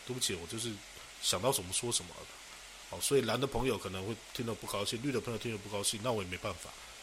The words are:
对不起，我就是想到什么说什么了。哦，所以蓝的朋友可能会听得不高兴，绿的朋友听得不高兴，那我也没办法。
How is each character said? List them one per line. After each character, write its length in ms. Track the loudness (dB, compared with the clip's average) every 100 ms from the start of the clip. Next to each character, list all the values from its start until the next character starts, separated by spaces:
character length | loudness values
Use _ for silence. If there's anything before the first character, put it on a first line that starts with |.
| -4
对 80 |
不 60 | 0
起， 160 | 2 0
我 120 | -2
就 120 | -2
是 120 | -2 -4 -10 -14 -14 -2
想 200 | 0 4
到 100 | 4
什 100 | 2
么 120 | 2
说 180 | 0 2
什 140 | 0 -2
么 100 | -8
了。 120 | -12 -12 -14 -14 -14 -14 -10
哦， 100 | -2
所 160 | 6 6
以 40 |
蓝 200 | 6 4
的 60 | 4
朋 180 | 4 4
友 80 | 2
可 120 | 0
能 180 | -2 -2
会 80 | -4 -6
听 120 | -4 -2
得 80 |
不 140 | -2 -2
高 180 | 0 0
兴， 160 | 0
绿 100 | 2
的 80 | 2
朋 140 | 0
友 40 | -2
听 120 | -2
得 60 | -2
不 100 | -2
高 140 | 0
兴， 160 | 2 2
那 80 | 2
我 100 | 2
也 80 | 2
没 80 | -2
办 160 | -2
法。 160 | -4 -8 -12 -14 -14